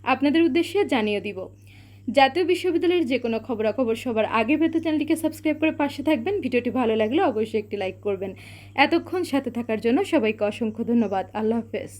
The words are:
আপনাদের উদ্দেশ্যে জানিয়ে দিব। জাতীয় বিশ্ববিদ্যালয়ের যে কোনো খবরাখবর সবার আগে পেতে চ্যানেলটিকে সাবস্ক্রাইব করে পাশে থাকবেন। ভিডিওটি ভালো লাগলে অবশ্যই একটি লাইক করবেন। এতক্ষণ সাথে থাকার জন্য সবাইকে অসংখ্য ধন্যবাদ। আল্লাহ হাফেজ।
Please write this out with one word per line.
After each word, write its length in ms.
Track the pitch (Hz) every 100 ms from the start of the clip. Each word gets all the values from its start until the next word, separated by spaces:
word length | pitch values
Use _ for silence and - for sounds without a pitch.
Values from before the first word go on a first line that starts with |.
আপনাদের 420 | 226 254 285 330 339
উদ্দেশ্যে 320 | 269 330 403 277
জানিয়ে 280 | 254 214 208 208
দিব। 120 | 185 180 - - - - - -
জাতীয় 360 | 226 269 302
বিশ্ববিদ্যালয়ের 640 | 339 359 370 330 330 359 254
যে 80 | 254
কোনো 200 | 240 226 220
খবরাখবর 500 | 220 220 208 240 226
সবার 240 | 262 220 208 226
আগে 160 | 226 294
পেতে 200 | 320 320
চ্যানেলটিকে 360 | 320 311 302 320
সাবস্ক্রাইব 340 | 311 311 311 302
করে 140 | 311 311
পাশে 200 | 285 285
থাকবেন। 320 | 294 302 269 403
ভিডিওটি 300 | 262 240 240
ভালো 240 | 262 226 220
লাগলে 240 | 214 294 359
অবশ্যই 300 | 214 220 220
একটি 140 | 208 202
লাইক 200 | 190 185 208
করবেন। 240 | 190 190 - - - - -
এতক্ষণ 360 | 294 330 339 370
সাথে 260 | 349 277 262
থাকার 280 | 240 233 220
জন্য 180 | 233 277
সবাইকে 380 | 403 311 214 220
অসংখ্য 380 | 208 - 220 214 233
ধন্যবাদ। 340 | 233 208 190 190
আল্লাহ 240 | 208 214 233
হাফেজ। 320 | 226 202 -